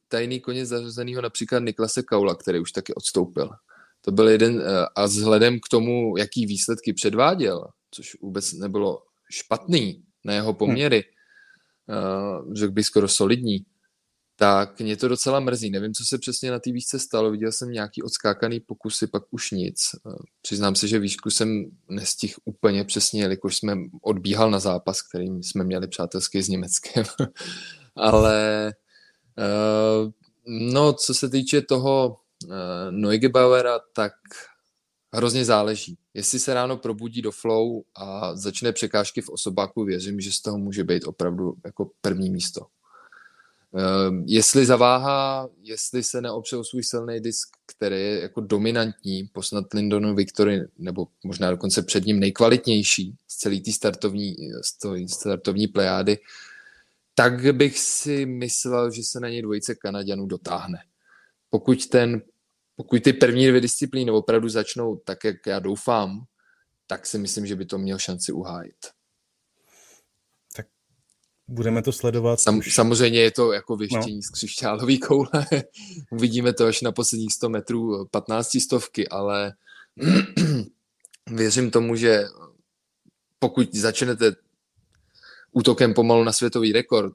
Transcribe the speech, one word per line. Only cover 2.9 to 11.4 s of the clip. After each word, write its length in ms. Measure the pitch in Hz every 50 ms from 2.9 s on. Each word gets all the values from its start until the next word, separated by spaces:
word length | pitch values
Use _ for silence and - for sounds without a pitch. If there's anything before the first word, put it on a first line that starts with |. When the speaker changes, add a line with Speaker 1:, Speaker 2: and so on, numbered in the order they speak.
| -
Speaker 1:
odstoupil. 560 | - - - - 95 90 87 - 73 71 71 - - _ _ _ _ _ _ _ _
To 100 | - 101
byl 160 | 98 104 110 110
jeden, 320 | 110 107 113 113 120 113
eh, 240 | - 92 98 90 85 - -
a 100 | 101 104
vzhledem 540 | 101 101 107 107 110 110 107 113 120 123 113
k 80 | - -
tomu, 460 | - 117 113 120 120 123 117 113 90
jaký 280 | 92 104 104 - 127 113
výsledky 480 | 101 101 95 - - 117 - - 113 92
předváděl, 760 | - - 104 101 113 131 156 190 185 131 98 90 - - - _ _ _ _
což 260 | - - - - - -
vůbec 320 | - 98 92 101 98 - 85
nebylo 500 | 85 98 101 95 104 104 95 - - _ _ _ _ _ -
špatný 720 | - - - - 113 120 - 175 175 151 110 95 87 - _ _ _ _ -
na 100 | 104 104
jeho 200 | 104 107 110 101
Speaker 2:
Hm. 20 |
Speaker 1:
poměry, 480 | 87 107 98 117 127 143 147 127 107 - _ _ _ _ _ _ _